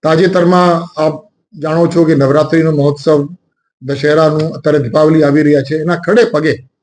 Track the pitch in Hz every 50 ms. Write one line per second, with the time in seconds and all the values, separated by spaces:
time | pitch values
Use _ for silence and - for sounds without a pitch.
0 | - 156 160 160 190 180 - 180 175 175 185 180 180 180 170 170 170 - - 151
1 | 156 156 - - - _ _ _ _ _ _ 160 139 156 156 165 170 165 170 175
2 | 165 156 165 139 135 131 139 151 151 143 165 165 160 160 156 143 139 147 143 143
3 | - 160 156 147 143 143 180 - _ _ _ _ _ _ _ _ 135 131 139 139
4 | 139 147 151 156 160 151 151 156 156 160 - - - 156 147 151 135 117 - 156
5 | 156 156 160 160 151 143 143 151 151 147 147 143 127 131 151 156 151 170 175 165
6 | - - 208 240 226 - - 151 156 156 120 - - _ _ _